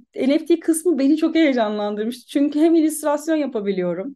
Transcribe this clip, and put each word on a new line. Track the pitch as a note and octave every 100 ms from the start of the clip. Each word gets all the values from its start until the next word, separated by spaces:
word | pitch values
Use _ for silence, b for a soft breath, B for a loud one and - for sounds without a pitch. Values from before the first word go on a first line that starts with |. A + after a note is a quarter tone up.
| _ -
N | C4 D4+
F | D#4
T | E4
kısmı | - D#4+ F4+ C4+
beni | C4+ D#4
çok | D#4+ D#4+
heyecanlandırmıştı. | D4+ A#3+ G#3+ G#3 G#3 G#3 A3 A#3+ -
Çünkü | D4 D4 D4
hem | E4 E4
illüstrasyon | D#4 D4+ D4+ C#4+ D4+ D#4
yapabiliyorum, | C4+ A3+ G3+ F#3 F3+ F3 A#3+